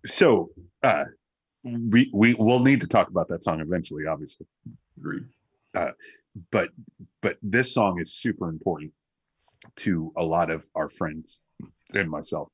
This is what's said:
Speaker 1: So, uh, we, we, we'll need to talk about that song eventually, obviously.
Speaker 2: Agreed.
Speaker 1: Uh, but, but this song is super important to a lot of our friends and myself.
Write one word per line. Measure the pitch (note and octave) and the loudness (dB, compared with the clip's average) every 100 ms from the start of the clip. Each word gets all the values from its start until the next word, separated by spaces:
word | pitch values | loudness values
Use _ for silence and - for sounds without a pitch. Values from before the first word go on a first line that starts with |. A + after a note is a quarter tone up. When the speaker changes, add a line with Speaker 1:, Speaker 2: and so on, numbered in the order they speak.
| - | -4
Speaker 1:
So, | - F3 G#2 E2+ - - _ | 4 6 6 2 -12 -20 _
uh, | C3 E2 - _ _ _ _ _ | 2 2 -2 _ _ _ _ _
we, | B2+ A#2+ A#2 A2+ C3+ | -8 -4 2 4 4
we, | G2+ A2+ A2+ | 4 4 6
we'll | A2 B2 | 4 6
need | C3 C3+ | 4 4
to | E2+ | 2
talk | A2+ F2 | 2 2
about | F2+ E2 | -2 -2
that | E2+ | -4
song | - D#2+ | -2 -4
eventually, | D#2 F2+ E2+ D2+ D2+ | -2 -4 -4 -6 -6
obviously. | D2+ D2+ - D#2+ _ - - _ - | -6 -8 -16 -20 _ -20 -20 _ -14
Speaker 2:
Agreed. | - - B2 _ _ _ _ | -10 -10 -12 _ _ _ _
Speaker 1:
Uh, | F#2 D2+ - - _ _ G2+ F2 | -6 -6 -8 -20 _ _ -20 -4
but, | G#2+ F2 - - _ - _ | -2 -2 -8 -20 _ -20 _
but | G2+ - | -6 -4
this | G#2 A2+ B2+ | 0 0 2
song | C3 G2+ F2 | 2 2 0
is | E2 | -6
super | - B2 - F2 | -4 -4 -4 -6
important | D#2+ - D#2 D#2 _ _ _ _ _ _ _ _ - | -4 -4 -4 -10 _ _ _ _ _ _ _ _ -8
to | G#2+ E2+ D#2+ D#2 | -2 -2 -4 -4
a | |
lot | E2+ E2+ D#2+ | -2 0 0
of | E2 _ | -4 _
our | - D2+ | -8 -8
friends | _ E2 D#2 - - _ _ - _ _ | _ -8 -8 -16 -20 _ _ -20 _ _
and | G2 E2+ | -4 -4
myself. | D2+ - D#2 D2 | -6 -6 -8 -8